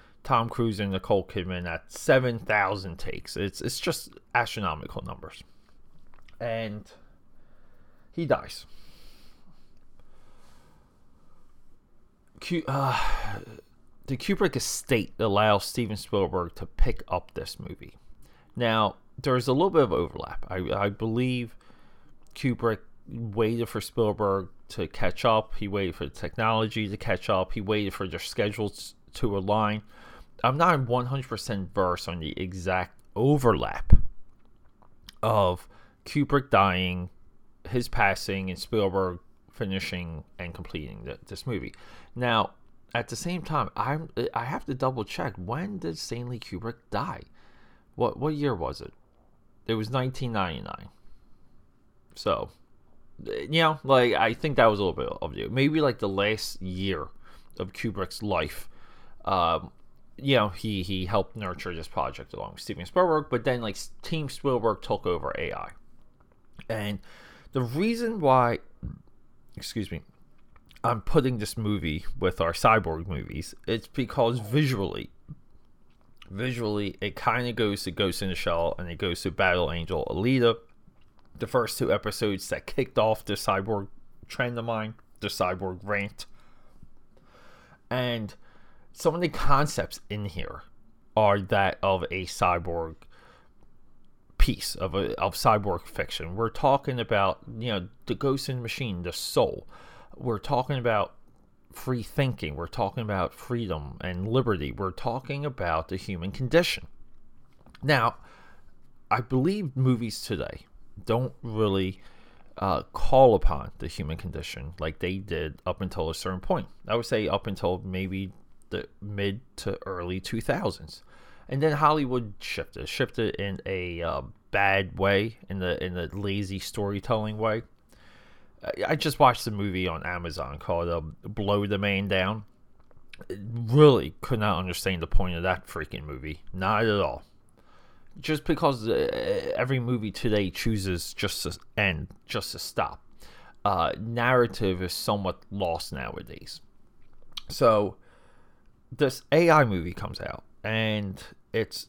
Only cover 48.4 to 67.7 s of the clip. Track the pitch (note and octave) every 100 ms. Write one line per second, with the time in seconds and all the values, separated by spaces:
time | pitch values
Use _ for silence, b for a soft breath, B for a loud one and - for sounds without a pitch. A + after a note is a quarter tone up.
48.4 | C#3+ F#2+ C2+ - - - - _ _ _
49.4 | _ _ - A2+ G#2+ C3 C3 C3 B2+ A2
50.4 | F2+ C2 G1+ - - - - - - -
51.4 | - - - _ _ _ _ - G#2 B1+
52.4 | - - - - - - - - - -
53.4 | D2+ D#3+ D#3+ D3+ C3+ C3 A#2+ D#2 A2+ B2
54.4 | D#3 A#2 A2+ G#2 F#2 C#2+ B1 - - B1+
55.4 | - A#2+ C#3+ D#3 C#3+ A2 G2+ G2 G2+ G#2+
56.4 | - - F#2 F2+ G2 E2 C#2+ - b b
57.4 | b - F#2+ - A2+ G2 F2+ - G#2+ F2
58.4 | D2+ - - b b b b b - F#2+
59.4 | E2+ D#2+ - - - - - - C#3 B2+
60.4 | G#2 - A2 G2+ F2+ F#2 F2 G#2 F#2 A2
61.4 | F#2+ E2+ F#2+ E2 D#2 F2+ C2 - - -
62.4 | G1+ - - G2 F2 F3+ F3+ D#3 C#3+ B2
63.4 | B2+ B2 A2 - - - - D#3+ C#3+ -
64.4 | C#3+ B2 A2 G2+ - G#2 - E2+ C#2+ -
65.4 | E2 G1+ - - - - - - - -
66.4 | - - - A2 G#2 G2+ B B B B
67.4 | B C3+ A#2+